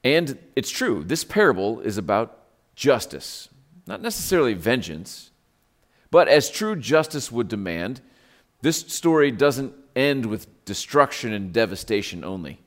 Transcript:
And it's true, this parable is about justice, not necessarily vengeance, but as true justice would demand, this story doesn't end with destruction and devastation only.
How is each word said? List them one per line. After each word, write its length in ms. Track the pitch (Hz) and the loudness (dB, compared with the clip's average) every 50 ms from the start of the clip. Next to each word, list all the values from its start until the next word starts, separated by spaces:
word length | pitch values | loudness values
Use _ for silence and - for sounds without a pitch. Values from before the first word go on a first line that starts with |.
| - | 2
And 340 | 127 147 165 175 143 131 - - _ _ | 4 2 2 2 0 -8 -10 -14 _ _
it's 140 | 139 - - | -4 -4 -4
true, 340 | - - 254 220 117 82 73 | -4 -2 -2 0 -2 -2 -2
this 200 | 90 160 160 - | -4 -4 -4 -4
parable 580 | - - 208 214 165 110 90 98 104 113 - | -2 2 4 4 4 4 2 0 -2 -2 -2
is 160 | - 107 101 | -6 -4 -4
about 420 | 104 95 - 101 107 117 117 - _ _ _ _ _ _ _ _ | -4 -2 0 0 0 0 -2 -8 _ _ _ _ _ _ _ _
justice, 760 | - - 143 131 113 - - - 71 - - - - - _ _ _ _ _ _ - _ | 0 2 2 2 2 0 -8 -14 -14 -14 -16 -16 -16 -18 _ _ _ _ _ _ -20 _
not 140 | - - - | -12 -12 -8
necessarily 520 | - 233 220 - - - 185 170 143 120 104 | -8 -8 -6 -6 -2 0 2 2 4 2 0
vengeance, 800 | 87 80 110 123 127 95 87 78 78 92 - - - - _ _ _ _ _ _ _ _ _ _ _ _ _ _ _ _ _ | 0 0 0 0 0 -2 -6 -10 -12 -12 -14 -18 -20 -20 _ _ _ _ _ _ _ _ _ _ _ _ _ _ _ _ _
but 160 | 156 175 170 | 4 6 8
as 220 | - 147 151 - - | 8 6 6 6 2
true 260 | - - 214 214 214 | -4 -4 -4 -2 -4
justice 560 | 165 110 101 147 156 156 156 - 143 - - | -4 0 2 2 2 2 0 -6 -8 -8 -4
would 160 | 120 120 117 | -4 -4 -2
demand, 540 | 92 117 104 98 90 85 82 87 107 135 135 _ _ _ _ _ _ _ _ _ _ _ _ | -2 -4 -6 -4 -6 -4 -4 -6 -6 -8 -10 _ _ _ _ _ _ _ _ _ _ _ _
this 160 | - 151 156 | -2 0 0
story 540 | - - - - - - 170 160 156 143 143 | 0 -6 -8 -10 -2 2 4 4 6 4 4
doesn't 420 | 120 101 143 143 127 131 139 120 - - _ _ _ | 4 4 2 2 2 0 -6 -8 -10 -18 _ _ _
end 300 | 127 135 143 139 135 120 | 0 0 2 0 0 -2
with 200 | 107 107 98 - - _ _ _ | -4 -6 -6 -8 -16 _ _ _
destruction 680 | - 101 - - - - 147 139 135 - - - 117 107 | -10 -8 -8 -8 0 2 2 2 2 0 -8 -6 -6 -4
and 180 | 101 98 92 | -6 -6 -2
devastation 720 | 85 113 113 92 98 - - - 110 104 98 - - 85 65 | 2 2 2 2 -2 -10 -4 -2 -2 -2 -2 -4 -10 -10 -10
only. 360 | 85 95 92 82 67 - _ _ | -8 -8 -8 -10 -12 -14 _ _